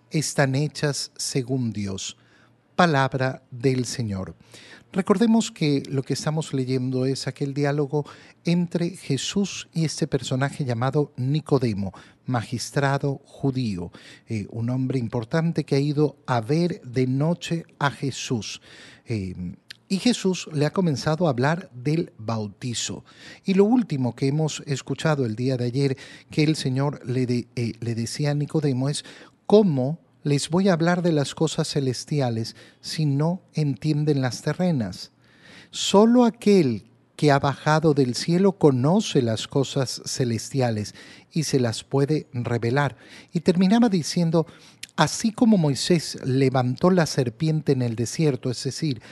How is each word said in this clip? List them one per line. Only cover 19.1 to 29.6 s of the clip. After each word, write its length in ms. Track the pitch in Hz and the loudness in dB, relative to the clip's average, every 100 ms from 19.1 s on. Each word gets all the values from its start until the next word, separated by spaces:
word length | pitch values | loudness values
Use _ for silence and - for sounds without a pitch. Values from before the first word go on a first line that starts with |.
| 110 92 90 87 - _ - _ | -6 -6 -8 -10 -12 _ -20 _
y 120 | 190 | 0
Jesús 500 | 254 233 190 180 - | 0 2 0 -2 -4
le 140 | 151 147 | -2 0
ha 60 | |
comenzado 560 | 202 175 123 - 156 175 | 0 0 0 -2 0 0
a 20 | |
hablar 400 | 120 135 165 - | 2 0 -2 -6
del 400 | 123 127 160 - - | -8 -2 -2 -4 -8
bautizo. 880 | 107 110 104 92 127 113 - 98 - - - - - | -6 -4 -6 -8 -8 -6 -6 -10 -14 -20 -20 -10 0
Y 80 | |
lo 120 | 190 202 | 4 6
último 500 | 254 202 143 123 - | 4 2 -2 -2 0
que 120 | 135 | -2
hemos 360 | 151 156 - - | 0 -2 -4 -8
escuchado 600 | 135 - 139 160 147 120 | -8 -6 -4 0 0 -2
el 100 | 107 | -2
día 220 | 127 127 | -2 0
de 80 | 123 | -2
ayer 320 | 127 143 127 - - _ | 0 0 -2 -10 -20 _
que 120 | - | 0
el 120 | 151 156 | 2 2
Señor 460 | 135 131 143 135 - | -2 0 -2 -4 -4
le 200 | 127 123 | -2 0
de-, 220 | 120 - - | -2 -4 -6
eh, 180 | 117 - | -6 -4
le 160 | 117 113 | -6 -4
decía 360 | 113 - 147 | -4 -2 -2
a 20 | |
Nicodemo 560 | 147 143 160 147 127 135 | -2 -2 -2 0 0 -2
es: 160 | 147 - - - _ - | -4 -10 -20 -20 _ 4
"¿Cómo 540 | 208 | 6